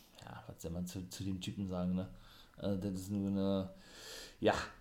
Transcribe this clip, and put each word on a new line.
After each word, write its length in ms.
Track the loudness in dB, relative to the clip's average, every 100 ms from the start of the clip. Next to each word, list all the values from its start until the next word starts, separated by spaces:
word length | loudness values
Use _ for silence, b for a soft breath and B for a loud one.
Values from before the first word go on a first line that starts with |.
| B -18
ja, 220 | -14 -14 -12
was 160 | -8
soll 100 | -4
man 140 | -2 -2
zu, 220 | -4 -6
zu 160 | -4
dem 160 | -2 0
Typen 300 | -2 -2 0
sagen, 260 | 2 2 2
ne? 140 | 0 B B B B -4
Äh, 200 | 0 2
das 140 | 2
ist 180 | -2 0
nur 200 | 2 4
eine, 400 | 4 6 4 2 B B B B B B B
ja, 120 | 6 6 2 B